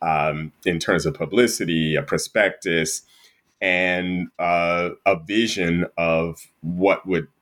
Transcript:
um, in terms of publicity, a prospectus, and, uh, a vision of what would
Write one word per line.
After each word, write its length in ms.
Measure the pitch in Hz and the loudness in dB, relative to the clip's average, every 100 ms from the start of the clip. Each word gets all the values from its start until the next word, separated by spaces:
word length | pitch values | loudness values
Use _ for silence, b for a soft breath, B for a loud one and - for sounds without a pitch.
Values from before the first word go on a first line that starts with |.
um, 500 | 82 78 76 76 78 - - | 0 0 0 -2 -6 -6 -2
in 140 | 85 | -2
terms 260 | - 90 78 | 2 0 0
of 80 | |
publicity, 840 | - 80 107 120 - 87 82 80 73 | -4 -2 4 4 2 -2 0 0 0
a 60 | |
prospectus, 1000 | 71 85 - 113 98 - 92 82 82 - - b b b _ - | -2 -4 -2 2 2 0 -2 0 0 -4 -12 b b b _ -6
and, 680 | 95 90 92 90 90 90 85 - | 0 0 0 0 -2 -4 -6 -4
uh, 500 | 87 87 85 87 87 - - | 0 2 2 0 -2 -2 0
a 140 | 92 | 0
vision 680 | 80 104 117 101 87 85 87 - | 0 0 0 0 0 0 0 -2
of 520 | 85 82 85 80 - _ | 0 0 0 -6 -16 _
what 440 | 80 87 95 92 92 | -6 0 2 2 0
would 220 | 87 78 _ | -2 -4 _